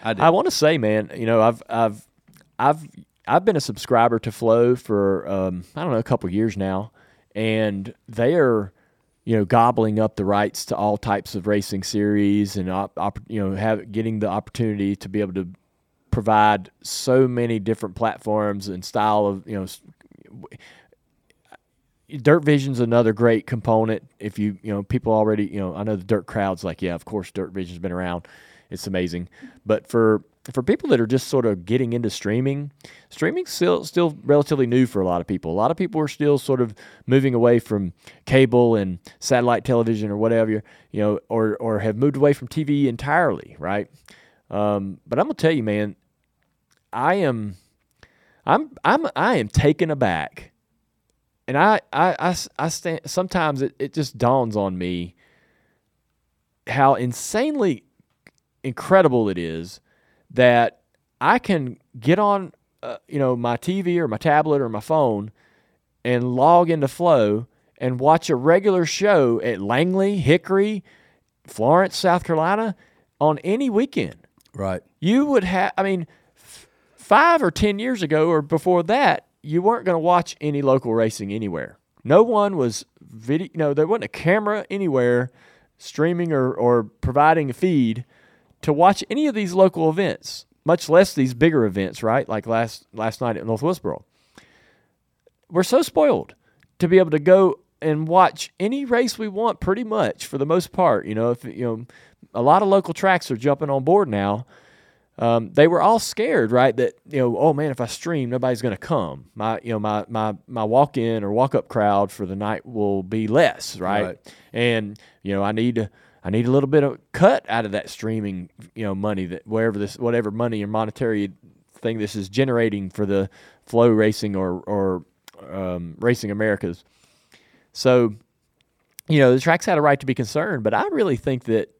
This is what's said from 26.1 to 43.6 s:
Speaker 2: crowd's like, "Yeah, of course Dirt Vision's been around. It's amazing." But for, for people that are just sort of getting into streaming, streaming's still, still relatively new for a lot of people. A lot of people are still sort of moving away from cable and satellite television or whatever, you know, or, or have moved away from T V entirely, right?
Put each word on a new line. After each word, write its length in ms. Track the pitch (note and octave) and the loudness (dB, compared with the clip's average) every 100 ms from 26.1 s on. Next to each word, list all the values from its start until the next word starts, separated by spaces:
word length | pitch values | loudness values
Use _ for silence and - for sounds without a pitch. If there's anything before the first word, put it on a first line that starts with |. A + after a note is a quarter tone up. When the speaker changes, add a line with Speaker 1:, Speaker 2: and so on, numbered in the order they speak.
| G#2 - | -4 -2
Speaker 2:
crowd's 380 | A2 G2 F2+ | -4 -4 -4
like, 180 | F#2 D#2+ | -8 -6
"Yeah, 140 | F#2 E2+ | -6 -6
of 100 | - | -8
course 240 | G#2+ F2 | -10 -8
Dirt 200 | G2+ F2+ | -10 -8
Vision's 260 | F#2+ F2 F2 | -8 -10 -10
been 140 | F2+ | -8
around. 360 | F2+ F2+ F2 - - - _ _ | -6 -6 -6 -10 -20 -20 _ _
It's 160 | F#2+ G2 | -12 -6
amazing." 420 | F#2 F2+ F2 F2 _ - _ | -4 -4 -6 -12 _ -20 _
But 220 | G#2+ G#2+ - | -4 -4 0
for, 360 | A#2 A2 G#2+ - _ - | 2 4 2 -2 _ -8
for 120 | B2+ | -4
people 260 | C3+ B3+ D4 | -2 -2 2
that 100 | A#2+ | 2
are 60 | A2+ | 2
just 220 | C3 - | -2 0
sort 180 | C3+ A2+ | 0 0
of 200 | F#2+ F2 | -2 -4
getting 280 | B2+ A#2 | -4 -2
into 160 | A#2+ A2 | -4 -4
streaming, 640 | - G2+ A2+ C3+ C#3 C#3+ - - - _ | -6 -4 -2 -2 -4 -8 -14 -20 -20 _
streaming's 400 | - E3 F4 F4+ | -6 -4 -4 -8
still, 340 | - F3+ E3+ - | -2 0 0 -2
still 320 | F3 E3 D3 | -2 -2 -2
relatively 420 | C3 D3 C#3+ C#3+ B2 | 2 2 2 0 2
new 220 | B2+ B2 | 2 2
for 140 | G#2 | 0
a 20 | F#2 | 0
lot 160 | F2 | -2
of 60 | - | -2
people. 240 | F#2 D#2+ | -6 -4
A 20 | |
lot 160 | F2+ B2 | -2 -2
of 80 | E3 | -2
people 240 | F#3 D#3 | -4 -2
are 60 | D3 | -4
still 320 | - D3 C#3 | -2 0 0
sort 220 | - B2+ | 0 -2
of 120 | A#2 G#2 - - - | -2 -6 -20 -16 0
moving 300 | C3+ C3+ A#2+ | 2 2 2
away 240 | A#2+ A#2+ | 4 4
from 340 | - G#2 F#2 - - - - | 2 -4 -4 -8 -20 -20 2
cable 500 | C3 B2+ B2 A#2+ A2 | 4 6 4 4 2
and 220 | F#2+ F2 - _ | -2 -6 -14 _
satellite 440 | - B2 A#2+ A#2 | -2 0 2 0
television 460 | - A#2 A2+ G#2+ G#2+ | 2 0 2 0 -2
or 80 | G#2 | -2
whatever, 320 | A2+ A2+ A2 | 0 2 2
you 500 | G#2+ - _ _ G#2+ | -2 -6 _ _ -2
know, 200 | G#2 G#2 - | -2 -2 -4
or, 280 | A2+ A2 G#2 | -2 0 -2
or 200 | A2+ G#2+ | -4 -2
have 180 | G#2+ G#2+ | -2 0
moved 200 | D3 C3+ | -2 2
away 180 | C#3+ | 2
from 140 | C#3+ B2+ | 2 -4
T 160 | D#3+ | -6
V 240 | D3 C#3+ C3+ | -2 0 0
entirely, 680 | A#2 C#3 D#3+ D#3 F2+ - | -2 -2 0 0 -2 -10
right? 280 | - | -10